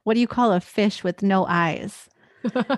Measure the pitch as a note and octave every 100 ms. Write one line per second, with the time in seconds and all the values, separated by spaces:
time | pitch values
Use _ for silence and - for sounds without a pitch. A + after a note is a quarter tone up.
0 | - A3+ A#3+ - A#3+ F3+ - - G#3 -
1 | F3+ E3+ G3+ F#3+ F#3 F3 E3+ - G3+ -
2 | - _ _ _ A#3+ B3+ A3+